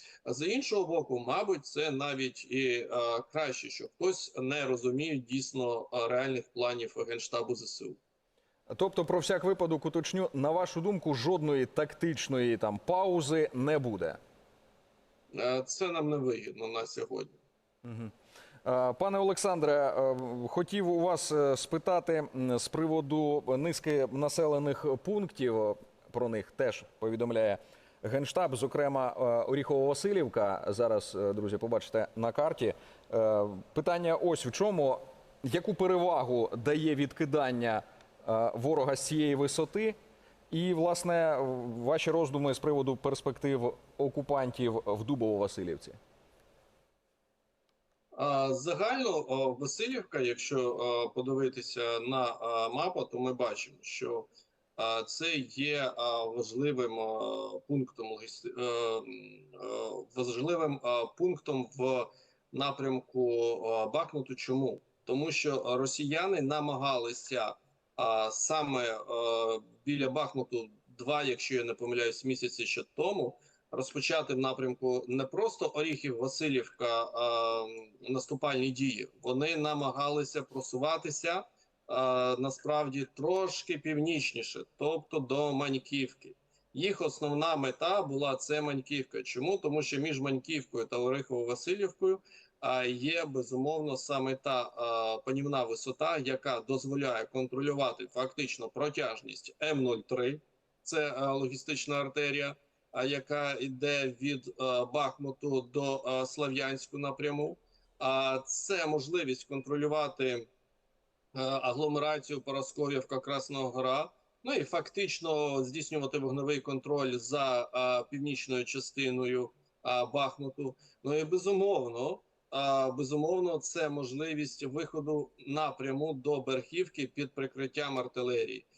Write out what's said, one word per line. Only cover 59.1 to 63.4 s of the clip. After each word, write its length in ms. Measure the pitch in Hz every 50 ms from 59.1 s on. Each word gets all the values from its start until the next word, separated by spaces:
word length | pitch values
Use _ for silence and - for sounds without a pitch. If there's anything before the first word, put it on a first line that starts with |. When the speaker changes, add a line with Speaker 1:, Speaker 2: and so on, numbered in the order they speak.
| 107 107 104 104 104 101 98 - 92
Speaker 1:
е, 520 | 95 101 113 113 113 113 110 107 110 - - -
важливим, 640 | 127 123 123 117 120 139 165 175 165 160 147 139 131 -
а, 220 | 123 120 120 113
пунктом 640 | - - - 180 180 170 143 - 156 139 131 123 - -
в 300 | 135 127 131 131 127 117 - - _ _ _ _ _ _ _
напрямку, 760 | - 131 139 143 135 - 135 135 131 127 - - - 127 123 120 117 117